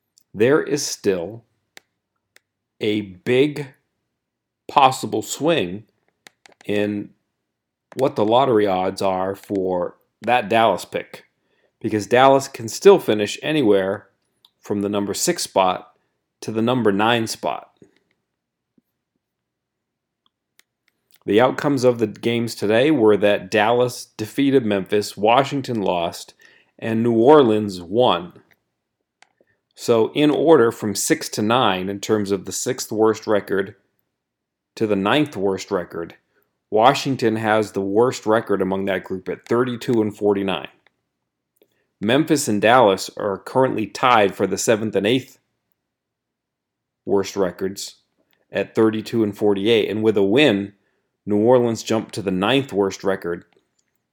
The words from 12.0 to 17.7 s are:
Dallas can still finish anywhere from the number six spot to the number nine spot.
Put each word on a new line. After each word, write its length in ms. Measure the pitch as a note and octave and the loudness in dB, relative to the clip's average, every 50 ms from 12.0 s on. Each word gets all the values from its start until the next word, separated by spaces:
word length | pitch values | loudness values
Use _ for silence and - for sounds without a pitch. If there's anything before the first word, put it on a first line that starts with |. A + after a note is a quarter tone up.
| G2+ - | -4 2
Dallas 400 | A#2+ A#2+ C3+ C3+ C3+ C3+ B2+ - | 4 6 6 6 6 4 2 -2
can 200 | - - A2+ A2 | -14 -14 -14 -12
still 320 | - - - G3 G3 D#3+ | -10 2 6 6 6 6
finish 400 | - - G#2+ G#2+ G#2 G#2 - - | 4 0 0 0 0 -4 -4 -8
anywhere 680 | - D3 D#3 D#3 C3 G#2 G2+ G2 F#2 F#2+ G#2 A2 - _ _ _ _ _ _ _ _ _ _ _ | -6 -4 -2 0 4 4 4 4 2 -2 -4 -6 -8 _ _ _ _ _ _ _ _ _ _ _
from 220 | _ - G#2+ G#2 | _ -6 -6 -4
the 80 | G2+ G2+ | -2 -2
number 240 | G#2 G2+ G2+ G2+ F#2+ | -2 -2 -4 -4 -6
six 300 | - - F3+ E3+ - - | -4 -2 -4 -2 -4 -6
spot 520 | - - G2 F#2+ F#2 F2+ - - - _ _ _ _ _ _ _ _ _ _ | -4 0 2 2 2 0 -2 -6 -16 _ _ _ _ _ _ _ _ _ _
to 100 | - - | -12 -8
the 100 | A2 A2+ | -4 -2
number 300 | A2+ A#2+ B2+ B2+ A2+ G#2+ | 0 0 0 2 2 0
nine 340 | G2 G2 G#2+ A2+ A#2+ A#2 A2+ | 2 2 2 2 2 0 -2
spot. 460 | G#2+ - - - D#2+ - - - _ | -4 -8 -8 -6 -8 -8 -8 -12 _